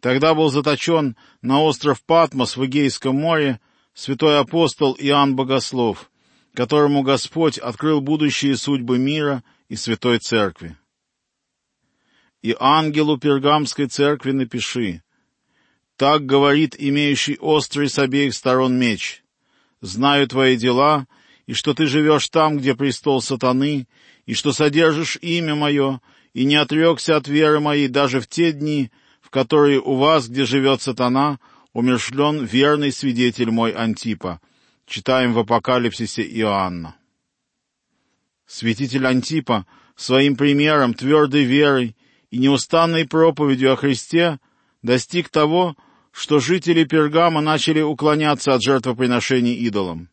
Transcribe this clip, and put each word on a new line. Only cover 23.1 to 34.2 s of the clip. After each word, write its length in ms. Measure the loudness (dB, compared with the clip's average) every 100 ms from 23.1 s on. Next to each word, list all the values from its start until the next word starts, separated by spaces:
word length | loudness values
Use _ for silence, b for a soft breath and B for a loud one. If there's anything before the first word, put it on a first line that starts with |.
| -2
сатаны, 680 | -2 -2 0 0 0 -4 -8 b b b -10
и 60 |
что 200 | -4 -2
содержишь 680 | 0 2 4 2 2 -4 -8
имя 360 | -4 -4 -2 -2
мое, 440 | 0 0 0 -4 b b b
и 100 | -2
не 100 | 2
отрекся 640 | 2 2 2 2 0 0 -2
от 100 | 0
веры 320 | 0 2 2
моей 300 | 0 0 0
даже 320 | 0 0 0
в 80 | -6
те 240 | -2 -2
дни, 400 | 0 -4 -4 -6 b b b
в 80 | _
которые 520 | -2 0 4 4 4
у 160 | 0 0
вас, 320 | 4 2 0
где 180 | -4 0
живет 340 | 0 2 0
сатана, 600 | -2 -2 0 0 0 -4 b b b
умерщвлен 720 | -2 0 0 -2 -2 -2 -2
верный 480 | -2 0 2 2 -2
свидетель 580 | -4 -4 0 0 0 -2
мой 220 | 0 -2
Антипа». 680 | -2 -4 -4 -6 -8